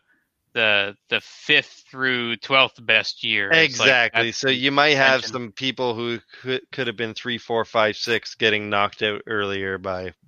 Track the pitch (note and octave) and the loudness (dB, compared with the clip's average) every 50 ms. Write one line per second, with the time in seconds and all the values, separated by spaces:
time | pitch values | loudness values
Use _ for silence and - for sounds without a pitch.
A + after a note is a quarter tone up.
0 | _ _ _ _ _ _ _ _ _ _ - A#2+ A2+ G#2+ G#2 G2+ G2 G#2 G2+ _ | _ _ _ _ _ _ _ _ _ _ -4 0 2 2 2 2 0 -2 -6 _
1 | _ - A#2 G#2+ - - - - - - D3+ C#3+ - - - - _ _ - C3 | _ -4 -4 -4 -4 -6 -20 -16 0 2 2 2 2 0 -16 -20 _ _ -8 -4
2 | C3 B2+ B2+ B2 A#2+ A#2 A#2 - - - C3+ C3+ B2+ A2+ _ - A#2 G#2+ A2+ G#2+ | -2 0 0 0 -2 -4 -6 -6 -4 0 2 4 4 2 _ -10 -2 0 0 0
3 | G2 - - - - A2+ A2 G#2 G2+ G2 E3 D#3+ E3 C#3+ B2+ A#2 A2 C3+ C3 B2 | 0 -2 -8 -8 -6 -4 -2 -2 0 2 4 4 4 2 0 2 4 4 4 4
4 | A#2 A2 - A2+ A#2 A2+ G#2+ - C#3 C3 C3 B2 B2+ C#3 C#3 C#3+ D3 D3+ D3 C3+ | 2 2 0 0 -2 -2 -4 -2 0 0 0 0 0 0 2 4 4 4 4 4
5 | C3+ C3+ C3+ B2+ - A2 A#2+ B2+ A#2+ G#2+ - - C3 C3 A#2 - B2+ B2 A2 A2+ | 4 4 4 2 0 -4 -8 -8 -8 -10 -10 -6 -6 -6 -4 -2 -2 -2 -2 -4
6 | A#2+ A#2+ A#2 G#2+ _ _ - - - B2+ B2+ B2+ - _ - - B2+ A#2 G#2+ G#2 | -4 -6 -6 -8 _ _ -20 -14 -8 -6 -6 -6 -6 _ -8 -6 -4 -4 -4 -4
7 | A#2 A2 A2+ - - C3 A#2 G#2+ - - A#2 A2+ A2 - - A2+ G#2+ G#2+ G2+ - | -6 -6 -6 -8 -8 -8 -8 -8 -4 -2 -2 -2 -2 0 2 2 2 2 0 -2
8 | - A#2 A#2 G#2+ - - - - A#2 A2 G#2 G#2 G#2 G#2 G#2 G2+ G2+ G#2 - - | -4 -2 -2 -2 -4 -6 -6 0 2 2 2 2 -2 -2 0 0 0 0 -2 -2
9 | A2+ G#2+ G#2 G#2 - - A2 G#2 G2+ G2 G2 G2 G2 F#2+ F#2+ F2+ F#2 G2 F#2 F#2 | -4 -2 -2 -4 -6 -6 -4 -4 -2 -4 -4 -4 -4 -6 -6 -6 -6 -6 -6 -6
10 | F#2 F2+ - _ _ | -8 -10 -14 _ _